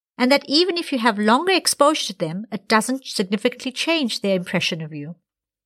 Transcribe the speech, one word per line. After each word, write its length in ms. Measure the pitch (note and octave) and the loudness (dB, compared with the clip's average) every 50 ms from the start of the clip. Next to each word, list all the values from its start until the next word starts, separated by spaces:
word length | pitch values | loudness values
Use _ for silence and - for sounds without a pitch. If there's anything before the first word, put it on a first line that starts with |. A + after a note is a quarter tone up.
| _ _ _ | _ _ _
and 160 | - B3 B3 C#4 | 0 2 4 4
that 120 | C#4+ C#4 | 2 2
even 320 | - C4+ D4+ F4+ F#4 F4+ F4 | 2 2 2 2 2 0 -4
if 140 | E4 - C#4+ | -4 -4 -2
you 80 | B3+ | 0
have 180 | A3 A#3+ G#3 G3+ | 0 0 2 2
longer 340 | G#3 G#3+ A3 C4 E4 F#4 F#4+ | 2 4 4 4 4 2 2
exposure 600 | F4 - - - - C#4+ C#4+ D#4 D4 - - F#3 | 2 2 0 2 4 4 4 4 2 -2 -8 -6
to 60 | - | -6
them, 280 | F3 D#3 D#3+ F#3 A3 - - | -6 -6 -6 -8 -10 -8 -10
it 160 | G3+ _ - | -8 _ 2
doesn't 360 | A#3 G#3+ G#3+ - C4 C4+ - | 2 2 2 0 -4 -6 -6
significantly 680 | - - - G#3 F#3 G3+ G#3 - B3 A#3+ - - C4 B3 | -8 -4 -4 -2 -2 -2 -2 -2 -2 -4 -4 -10 -10 -6
change 480 | - - - E4 E4 D4 A3 - - | -4 -2 0 0 0 0 -2 -4 -4
their 160 | - G3+ G3 | -2 0 0
impression 440 | F#3 F3+ - - F3 - - F#3+ D#3+ | 0 -2 -2 -2 -2 -2 -2 -4 -6
of 140 | D#3+ D3 D#3+ | -8 -10 -10
you. 220 | D3 C#3+ D3+ E3+ _ _ _ _ _ _ _ _ _ _ | -10 -10 -10 -12 _ _ _ _ _ _ _ _ _ _